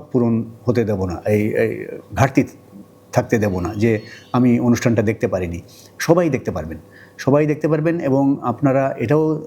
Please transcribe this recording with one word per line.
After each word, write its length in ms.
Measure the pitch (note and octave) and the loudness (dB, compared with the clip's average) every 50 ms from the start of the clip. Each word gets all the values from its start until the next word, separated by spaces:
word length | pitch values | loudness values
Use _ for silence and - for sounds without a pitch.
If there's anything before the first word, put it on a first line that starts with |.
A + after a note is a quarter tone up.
| D3 - | 0 0
পূরণ 320 | - B2+ A#2+ A#2 A#2 A2+ A2+ - - - - | 0 2 2 2 2 0 -2 -6 -10 -4 -2
হতে 200 | - A#2 B2 A2+ | 0 0 2 0
দেব 200 | G#2 G#2+ F#2+ F#2+ | 0 0 -2 -2
না, 160 | F#2 F2 - - | -4 -4 -4 -2
এই, 280 | G#2 G#2+ G#2 G#2 A2 A#2 | 0 2 2 2 0 0
এই 320 | A#2 A2+ A2 - G#2 G#2 - - - - - - | 0 0 -2 -2 -6 -10 -10 -12 -14 -14 -6 0
ঘাটতি 280 | F2+ B2 C#3 - D3 - - - - - - - - - - - - - - | 0 0 2 4 2 0 0 -2 -16 -20 -20 -20 -20 -20 -20 -20 -20 -18 -4
থাকতে 260 | - B2 B2 - A#2+ | 0 0 0 2 0
দেব 220 | A2+ G#2 G#2 F2+ F#2 | 0 0 0 -2 -2
না 140 | F2 E2+ - | -4 -4 -2
যে 240 | G#2 G#2+ A#2 A2 G#2 - - - - - - | 0 0 0 0 0 -4 -10 -18 -20 -10 -4
আমি 280 | - B2+ B2+ B2 A#2+ A#2+ | 0 2 4 4 4 4
অনুষ্ঠানটা 420 | B2 A#2+ A#2+ A2 - B2 A2+ G#2+ | 4 2 2 2 2 2 2 2
দেখতে 260 | A2 G#2+ A2+ - - | 0 0 -2 -2 -2
পারিনি। 320 | G#2+ G2 F#2+ F#2 E2+ E2+ F2 - - - - - - - - | -4 -2 -4 -4 -6 -6 -8 -12 -16 -20 -20 -20 -18 -12 -2
সবাই 300 | - - E3+ F3 F3 D#3+ | 0 2 4 4 2 2
দেখতে 220 | B2+ A#2+ - A2 | 0 -2 -4 -4
পারবেন, 260 | F#2 F2 D#2 D#2 D#2+ D#2 - - - - - - - | -6 -6 -8 -10 -12 -14 -16 -20 -20 -20 -20 -20 -20
সবাই 280 | - - - C3+ D3 D#3 | -6 0 2 2 4 2
দেখতে 220 | D3+ D3 D3 - | 2 0 -2 -2
পারবেন। 320 | D#3 D#3 D#3 D#3 E3+ E3 E3+ | -2 0 0 0 -2 -2 -2
এবং 380 | - C#3 C3+ C#3 C#3 C#3 C#3 - | -2 0 0 2 2 2 0 0
আপনারা 520 | - B2 A#2 - C#3+ C#3 B2+ C#3 C3+ C3+ - | -2 -6 -4 0 0 0 2 2 0 -2 -2
এটাও 460 | - A#2+ A2 D3 D#3 D#3 D#3 D#3 D3 D3+ | -2 -2 0 2 2 2 0 -2 -4 -6